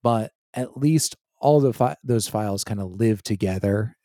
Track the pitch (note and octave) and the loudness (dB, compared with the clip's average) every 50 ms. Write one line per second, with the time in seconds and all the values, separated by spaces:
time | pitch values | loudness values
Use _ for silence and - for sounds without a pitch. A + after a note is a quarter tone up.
0 | - A#2+ A#2 A2+ A2 A2+ _ _ _ _ - B2+ B2+ - - B2+ C#3 D3 D#3+ D#3 | 0 0 0 0 -2 -6 _ _ _ _ -8 -8 -8 -8 -6 0 2 2 2 2
1 | - - - _ _ _ _ _ - C#3 D3 D3+ C#3 C3 A2+ - B2+ B2+ D3 - | 0 0 -8 _ _ _ _ _ 2 4 4 6 4 2 2 2 0 0 0 -6
2 | _ C3 B2 A2+ G#2 - - A2 G#2+ G#2 G2 G2+ - - A2 G2+ G2 F#2 F2+ G2 | _ -2 0 0 0 -2 -4 -4 -2 -2 -4 -4 -4 -6 -6 -6 -6 -8 -4 0
3 | A2+ A2+ A2 G2 - - G#2+ F#2+ - G2 F#2 F#2+ F#2 G2+ G2+ G2+ A2 A2+ - _ | 0 0 0 0 -2 -6 -4 -2 -2 -2 -2 -2 0 0 0 0 -2 -4 -8 _
4 | _ | _